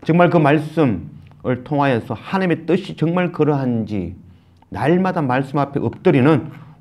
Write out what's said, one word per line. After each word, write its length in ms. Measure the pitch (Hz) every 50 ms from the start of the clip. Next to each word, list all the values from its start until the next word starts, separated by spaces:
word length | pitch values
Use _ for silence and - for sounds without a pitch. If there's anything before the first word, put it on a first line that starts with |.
| -
정말 280 | - 160 175 175 165
그 60 | 156 175
말씀을 1300 | 151 139 147 160 147 151 - 170 156 127 104 85 87 - - - - - - - - 127 127 123 127
통하여서 520 | - 147 143 139 139 127 113 - - 120
하나님의 500 | 104 - - - 190 190 180 160 - -
뜻이 300 | - 165 190 196 - 160
정말 360 | - 156 160 170 180 180 175
그러한지 840 | 175 - 151 143 151 139 135 127 120 113 110 98 110 101 90 85 87 - - - - - _ _ _ _ _ _
날마다 520 | - 90 117 143 170 180 185 185 175 175
말씀 380 | 151 127 123 135 139 135 - 147
앞에 200 | 139 139 - -
엎드리는 840 | - 117 - - - 185 160 139 120 147 160 127 - - - - - - - _